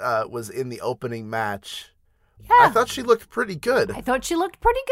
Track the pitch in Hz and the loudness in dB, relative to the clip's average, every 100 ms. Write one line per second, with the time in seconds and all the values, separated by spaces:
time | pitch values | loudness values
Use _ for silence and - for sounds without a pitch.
0 | 120 113 107 117 110 110 127 113 107 123 | -2 -2 -2 -6 -8 -8 -8 -6 -6 -6
1 | 123 117 110 113 107 101 - - - _ | -6 -8 -8 -4 -4 -6 -10 -16 -16 _
2 | _ _ _ _ - 480 480 220 240 - | _ _ _ _ 4 6 8 6 0 -2
3 | 240 226 - 233 220 170 233 247 208 202 | 2 2 0 -6 -6 -4 0 0 0 -2
4 | - 254 - 330 370 - 453 508 539 | -2 -2 -2 -2 -4 0 0 0 0